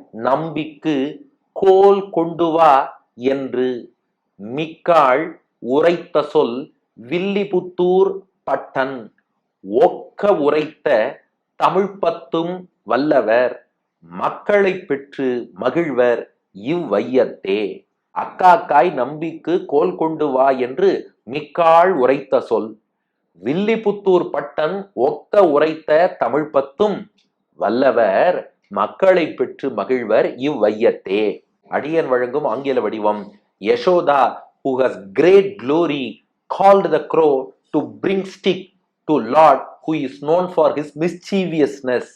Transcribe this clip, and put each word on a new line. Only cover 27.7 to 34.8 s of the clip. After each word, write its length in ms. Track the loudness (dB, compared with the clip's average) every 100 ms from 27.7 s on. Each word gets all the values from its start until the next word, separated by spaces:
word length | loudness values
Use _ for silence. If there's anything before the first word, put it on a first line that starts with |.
| 0 2 2 2 2 2 0 -6 _ _
மக்களை 680 | -4 -4 0 2 4 2
பெற்று 340 | -4 -6 -6 -6
மகிழ்வர் 680 | -4 -2 -2 0 2 0
இவ்வையத்தே. 1080 | -2 -4 0 0 2 0 0 -2 -2 -2 -4 _ _ _
அடியன் 400 | -8 -4 -2 0
வழங்கும் 360 | -2 -2 -4
ஆங்கில 360 | -4 -4 -4 -2
வடிவம். 520 | -2 -2 -2 -2 -6 -18 _ _
யசோதா, 760 | -2 0 2 2 2 2 2 -2 -14 _
who 180 | -4 0